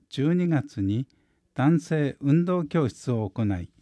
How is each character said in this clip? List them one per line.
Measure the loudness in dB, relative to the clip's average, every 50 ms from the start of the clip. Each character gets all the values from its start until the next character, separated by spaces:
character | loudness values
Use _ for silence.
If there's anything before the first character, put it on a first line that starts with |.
| _ _
十 | -6 -2 0 0 2
二 | 2 2 2
月 | 0 0 -2 -4 -4 -4 -2
に | 0 0 -2 -4 -6 _ _ _ _ _ _ _ _ _
男 | 0 2 4 4 2
性 | 2 0 -2 -2 -2 -2 -4 -4
運 | 0 2 2 4 4
動 | 2 0 -2 -2
教 | -2 0 0 0 0
室 | -2 -4 -4 -4
を | -2 -2 -2 -4
行 | -4 -2 -2
い、 | -2 -2 -2 -6 -10 _ _